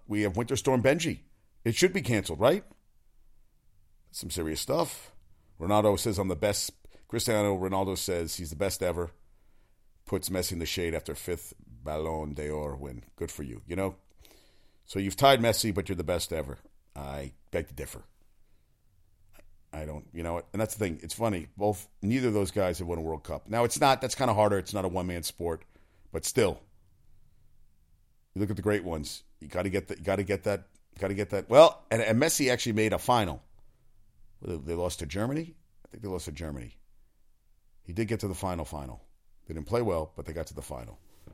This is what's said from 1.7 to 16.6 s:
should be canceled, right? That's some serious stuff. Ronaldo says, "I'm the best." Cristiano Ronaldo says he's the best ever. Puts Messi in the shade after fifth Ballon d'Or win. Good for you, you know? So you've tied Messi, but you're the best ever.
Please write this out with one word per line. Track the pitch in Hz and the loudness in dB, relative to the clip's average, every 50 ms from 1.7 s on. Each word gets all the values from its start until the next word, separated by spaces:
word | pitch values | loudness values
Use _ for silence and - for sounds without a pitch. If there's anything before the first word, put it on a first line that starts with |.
| 110 | 2
should | - 175 - | 4 4 4
be | - 196 | 4 0
canceled, | 123 117 117 101 87 - 82 73 | 0 2 0 0 0 -2 0 4
right? | 104 135 175 208 - - - - _ _ _ - _ - _ - - - - - - _ _ _ _ - _ - - _ - _ _ - | 4 4 4 4 0 -8 -18 -20 _ _ _ -20 _ -20 _ -20 -20 -20 -20 -20 -20 _ _ _ _ -20 _ -20 -20 _ -20 _ _ -18
That's | - - | -14 -12
some | - - | -10 -6
serious | - 90 80 78 78 76 | -6 -4 -4 -4 -4 -4
stuff. | - - 135 160 170 - - - - - - - - - - - _ - - - | -2 -2 0 0 0 -2 -4 -10 -16 -20 -20 -20 -20 -20 -20 -20 _ -20 -12 -6
Ronaldo | 80 92 104 107 104 107 98 87 | 0 4 4 6 6 6 4 4
says, | - 117 98 101 | 2 0 0 0
"I'm | 98 92 | 0 -2
the | 90 | 0
best." | 76 104 104 104 - - - - _ - - - - - | 2 2 2 2 0 -4 -6 -8 _ -20 -20 -20 -20 -12
Cristiano | - - 113 - - 110 107 104 101 98 | -8 -6 -2 0 2 2 4 4 2 2
Ronaldo | 90 95 95 95 95 98 95 92 87 | 0 0 -2 0 0 0 0 -2 -2
says | - 95 90 85 85 80 - | -2 -2 -2 -2 -2 -4 -6
he's | - 87 76 | -8 -8 -8
the | 80 | -4
best | 73 98 95 - - | -2 -2 -2 0 0
ever. | 92 90 82 87 82 80 - - - - - _ _ - - - - _ _ _ _ - _ _ _ | -2 -2 0 -2 -4 -6 -8 -16 -20 -20 -20 _ _ -20 -20 -20 -20 _ _ _ _ -20 _ _ _
Puts | - 101 90 - - | -4 -4 -4 -2 -2
Messi | 90 92 87 - | -2 -2 -2 -2
in | 90 82 | -2 -4
the | 82 | -4
shade | - - 95 87 82 80 | -4 -2 -2 -2 -2 -2
after | 78 - - 73 | -4 -4 -6 -8
fifth | - - 90 87 80 - - - - - - 58 58 - | -8 -6 -6 -6 -6 -8 -12 -18 -20 -20 -20 -20 -12 -8
Ballon | 76 76 78 78 80 78 78 78 76 | -6 -4 -4 -2 -2 -4 -4 -6 -6
d'Or | 71 71 76 76 76 76 76 73 69 | -6 -6 -6 -4 -4 -4 -4 -6 -6
win. | 65 69 69 62 57 - - - | -8 -10 -10 -12 -12 -16 -18 -10
Good | - 85 82 | -8 -8 -8
for | - - | -8 -8
you, | 73 64 57 53 - | -10 -10 -10 -12 -10
you | - 87 | -6 -2
know? | 92 95 95 92 - _ _ - - - - - - - - - - - - _ _ _ | -2 -2 -2 -4 -6 _ _ -20 -20 -20 -20 -20 -20 -20 -20 -20 -20 -20 -20 _ _ _
So | - - 196 | -6 -4 -2
you've | 196 98 - | -2 -2 2
tied | - 143 139 135 123 | 6 8 8 8 8
Messi, | 113 117 104 - - 110 | 6 4 4 2 2 0
but | 90 101 87 - | 0 -2 -2 -2
you're | 95 | -4
the | 87 | -4
best | 82 78 90 85 - - | -2 0 0 -2 -2 -2
ever. | 85 80 71 67 69 - | -4 -4 -4 -6 -10 -12